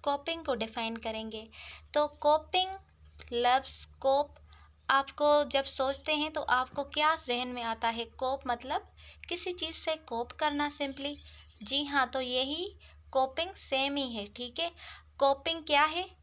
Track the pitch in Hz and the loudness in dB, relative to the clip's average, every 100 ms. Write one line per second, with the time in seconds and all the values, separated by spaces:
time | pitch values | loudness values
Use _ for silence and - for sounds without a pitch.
0 | - 285 285 330 302 240 226 240 226 226 | 0 -2 -2 -6 -4 -4 -4 -4 -4 -4
1 | 226 220 220 214 220 - - - - 294 | -6 -6 -8 -10 -12 -16 -14 -16 -2 2
2 | 302 - 294 311 302 359 370 381 - _ | 2 2 4 4 4 0 0 -6 -14 _
3 | - - - 240 240 262 262 - - - | -20 -20 -6 0 4 4 2 -10 -10 -2
4 | 269 269 294 - - - - _ - 277 | 2 4 2 -6 -20 -20 -20 _ 2 2
5 | 277 - 294 294 262 269 277 - 269 277 | 2 2 4 6 4 0 0 0 0 -2
6 | - 302 311 311 - 247 254 - 277 294 | -2 -2 0 -4 2 2 2 -4 -4 2
7 | 302 320 - 240 247 247 233 226 226 226 | 2 2 0 -2 -2 -4 -4 0 -2 -2
8 | 233 - 254 269 262 240 202 302 - - | -8 -4 -2 -2 -4 -6 -4 -6 -6 -20
9 | - - - 349 359 349 320 320 - 311 | -20 -18 -6 -2 -2 -2 -2 0 0 -2
10 | - 233 240 - 302 285 294 - 277 269 | -4 -6 -6 -2 0 0 -2 -2 -4 -4
11 | 277 294 - - - - 202 277 285 285 | -8 -8 -16 -20 -20 -6 0 0 2 0
12 | 254 262 254 254 262 311 392 - - - | 2 0 -2 0 0 -2 -6 -10 -20 -20
13 | - 269 262 262 349 392 - 269 277 285 | -2 0 0 0 -6 -2 0 2 0 0
14 | 262 226 202 220 247 247 339 339 - - | -2 -4 -8 -10 -10 -4 -4 -6 -14 -14
15 | - _ 277 277 330 330 311 285 311 330 | -18 _ 4 4 0 -4 2 4 4 0
16 | 370 - | -6 -12